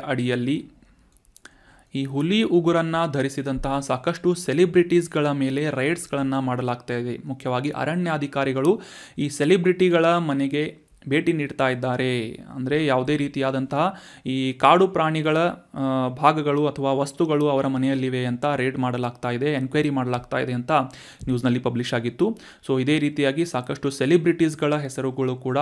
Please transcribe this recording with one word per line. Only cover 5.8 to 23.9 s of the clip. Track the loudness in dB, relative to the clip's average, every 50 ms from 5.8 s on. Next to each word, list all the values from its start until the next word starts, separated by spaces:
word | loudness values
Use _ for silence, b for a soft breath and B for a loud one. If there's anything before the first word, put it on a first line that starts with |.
| -2 -2 -2 -4 -6 -6 -4 -2 -2 -2 -2 -2
ಮಾಡಲಾಗ್ತಾ | -2 -2 -2 -2 -2 -2 -4 -4 -6 -6 -4
ಇದೆ. | -4 -4 -4 -6 -8 -8
ಮುಖ್ಯವಾಗಿ | -10 -10 -8 -4 -4 -2 -2 -2 -4
ಅರಣ್ಯಾಧಿಕಾರಿಗಳು | -4 -4 -2 -2 -2 -2 -2 -2 -2 -2 -4 -4 -2 -2 -2 0 0 2 4 2 2 2 B B B B B B B B
ಈ | -4 -4
ಸೆಲೆಬ್ರಿಟಿಗಳ | -2 0 2 4 4 4 4 2 2 4 4 4 4 4 4 4 4
ಮನೆಗೆ | 2 2 0 0 0 -2 -2 -2 -2 -4 -4 -6 -14 _ _ _ -16 -6 -2
ಭೇಟಿ | 0 0 2 2 0
ನೀಡ್ತಾ | 0 -2 -4 -2 0 0 0
ಇದ್ದಾರೆ. | 0 0 -2 -2 -2 0 0 0 0 -2 -2 -4 -8 -12 -16 -14 -10
ಅಂದ್ರೆ | -8 -4 -2 0 0 2
ಯಾವುದೇ | 2 2 2 2 2 0
ರೀತಿಯಾದಂತಹ | 0 0 -2 -2 -2 -2 -2 0 -2 -2 -2 0 0 0 0 -2 B B B B B B
ಈ | -4 -4 -2 -2 -2 0
ಕಾಡು | 4 6 8 8 8 6 4
ಪ್ರಾಣಿಗಳ, | 2 2 0 0 0 0 0 2 2 2
ಆ, | 2 0 0 -4 -12 _ -8 -4 -2 -2 0 0 -2 -2
ಭಾಗಗಳು | -2 2 4 4 4 4 2 0 0 2 0
ಅಥವಾ | 0 -2 -2 -2 0 0
ವಸ್ತುಗಳು | 0 0 -2 -2 -2 0 2 2 2 2 2
ಅವರ | 2 2 0
ಮನೆಯಲ್ಲಿವೆ | 0 0 0 0 0 0 0 -2 -2 -2 -2 -2
ಅಂತ | -2 -4 -2 -2
ರೇಡ್ | -2 0 0 0 -2 -2 -2
ಮಾಡಲಾಗ್ತಾ | -2 -2 -2 -2 -4 -4 -6 -6 -6 -4
ಇದೆ, | -2 -2 0
ಎನ್ಕ್ವೈರಿ | 0 -2 -2 -2 -2 0 0 0 0
ಮಾಡಲಾಗ್ತಾ | 0 -2 -2 -2 -2 -4 -4 -4 -4 -4
ಇದೆ | -2 -2 -4
ಅಂತ | -4 -2 0 2 0 0 0 B B B B B B B
ನ್ಯೂಸ್‌ನಲ್ಲಿ | -4 -2 0 2 0 0 0
ಪಬ್ಲಿಷ್ | 0 -2 -2 -4 -4 -2 -2
ಆಗಿತ್ತು. | -2 -2 -2 -2 0 0 0 0 B B B B B B
So | -2 0 0 2
ಇದೇ | 2 2 2
ರೀತಿಯಾಗಿ | 0 0 0 0 0 0 0 0 -2
ಸಾಕಷ್ಟು | -2 -4 -4 -4 -4 -6 -4 -4 -4